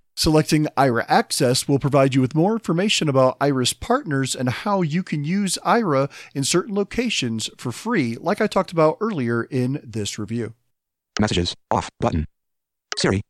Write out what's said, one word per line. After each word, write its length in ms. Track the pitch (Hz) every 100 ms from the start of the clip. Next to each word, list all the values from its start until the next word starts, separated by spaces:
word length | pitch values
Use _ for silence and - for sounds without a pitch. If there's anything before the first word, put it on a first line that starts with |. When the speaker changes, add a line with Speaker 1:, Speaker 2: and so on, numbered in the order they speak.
| _ -
Speaker 1:
Selecting 500 | 165 156 156 156 151 -
Aira 280 | 139 113 -
Access 600 | 175 - - 127 131 -
will 120 | 139
provide 340 | 139 139 135
you 80 | 135
with 140 | 127 151
more 180 | 185
information 540 | 226 - 170 208 - 156
about 320 | 131 131 -
Aira's 340 | 143 131 123
partners 600 | - - 254 220 135 131 -
and 140 | 127
how 320 | - 208 196
you 200 | 160 170
can 220 | - 156
use 340 | 147 196 196 - 165
Aira 460 | 226 202 135 139 - - 139
in 80 |
certain 320 | 131 175 233 196
locations 760 | 196 - 247 - 123 110 - -
for 140 | 123
free, 460 | - 220 226 120 113
like 220 | 165 202
I 60 | 208
talked 240 | 190 180
about 260 | 165 156 -
earlier 440 | 220 170 117 117
in 380 | - 131 127 143
this 380 | 120 107 101 -
review. 340 | 104 117 113 - _ _ _ _ _ -
Speaker 2:
Messages. 360 | 104 87 87 - -
Off. 180 | 110 - -
Button. 260 | 117 82 78 _ _ _ _ _ - -
Siri. 240 | 117 95